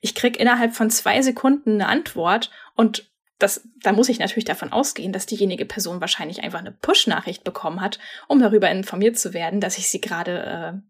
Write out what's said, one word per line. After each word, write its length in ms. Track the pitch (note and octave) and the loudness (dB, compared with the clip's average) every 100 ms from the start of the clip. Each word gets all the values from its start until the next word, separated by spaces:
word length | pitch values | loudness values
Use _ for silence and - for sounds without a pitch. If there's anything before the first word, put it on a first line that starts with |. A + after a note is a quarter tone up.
Ich 140 | - - | -6 -2
krieg 240 | B3 A#3+ | -2 2
innerhalb 360 | A#3 A#3+ A#3 A#3 | 2 4 2 0
von 140 | A3 | 0
zwei 320 | - - A3 | 0 2 2
Sekunden 520 | C4 B3+ C4 C#4 A#3+ | 2 2 2 2 2
eine 140 | G#3+ F#3+ | 0 2
Antwort 640 | C4 E4 - E3+ G#3+ A#3 - - - | 0 -2 -2 0 0 -2 -10 -14 2
und 340 | A3+ G#3+ - _ _ _ | 2 2 -12 _ _ _
das, 280 | G3+ - - _ | 0 0 -10 _
da 120 | - | 2
muss 160 | G3+ B3+ | 4 4
ich 100 | A#3 | 2
natürlich 260 | F#3 A#3 G#3+ | 0 -2 -4
davon 260 | - - | -4 -2
ausgehen, 420 | - C#4 - F#3 | -2 -2 -2 -6
dass 120 | F#3+ - | -6 -6
diejenige 400 | G#3 G3 F3+ - | -2 -2 -2 -6
Person 360 | - F#3 F3+ | -6 -6 -4
wahrscheinlich 420 | D#3+ - D3+ F3+ | -4 -4 -4 -8
einfach 160 | - F#3 | -8 -8
eine 140 | F#3 | -12
Push-Nachricht 720 | - - G#4+ - E3+ - F3+ - | -8 0 0 2 -2 -4 -8 -8
bekommen 340 | - E3 F3 | -6 -6 -4
hat, 180 | F#3+ - - - - | -6 -6 -14 -18 2
um 120 | C#4+ | 6
darüber 300 | A#3 G#3+ G3 | 8 6 6
informiert 480 | F#3+ G3 F#3 G#3 A#3 | 2 -4 2 2 2
zu 160 | F#3+ | -4
werden, 280 | F#3+ E3 G3 | -4 -2 -2
dass 160 | F#3+ G3 | -2 -2
ich 120 | F#3+ | -4
sie 120 | - | -4
gerade 800 | - E3+ E3+ F3+ - E3+ E3 F#3 G3+ | -4 -6 -4 -4 -6 -8 -8 -10 -16